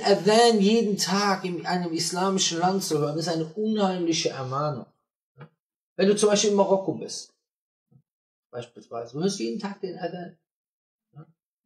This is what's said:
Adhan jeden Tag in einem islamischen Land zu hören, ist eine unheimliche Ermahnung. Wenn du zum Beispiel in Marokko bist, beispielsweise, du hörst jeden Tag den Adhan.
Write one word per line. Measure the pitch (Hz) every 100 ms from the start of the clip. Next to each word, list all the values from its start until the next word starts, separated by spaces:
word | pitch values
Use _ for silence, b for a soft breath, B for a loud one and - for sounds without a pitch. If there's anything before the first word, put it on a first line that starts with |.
Adhan | - 190 165 214 240 220
jeden | 196 226 208 196
Tag | 175 190 202 190
in | 180 170
einem | - 180 175
islamischen | 165 165 180 190 190 - 165
Land | 180 190
zu | 190 151
hören, | 147 151
ist | 165
eine | 165
unheimliche | 160 214 214 214 196 180 170 160 -
Ermahnung. | - 127 135 151 131 - _ _ _ _ _ 139 _ _ _ _
Wenn | - 190
du | 202
zum | 208
Beispiel | 202 214
in | 202
Marokko | 190 196 190
bist, | 117 101 - - _ _ _ _ _ _ _ _ _ _ _ _
beispielsweise, | 123 120 - - 117 120
du | 135
hörst | 190 196
jeden | 226 226
Tag | 196 196
den | 190 175
Adhan. | 175 180 170 - _ _ _ _ _ _ _ 139 156 _ _ _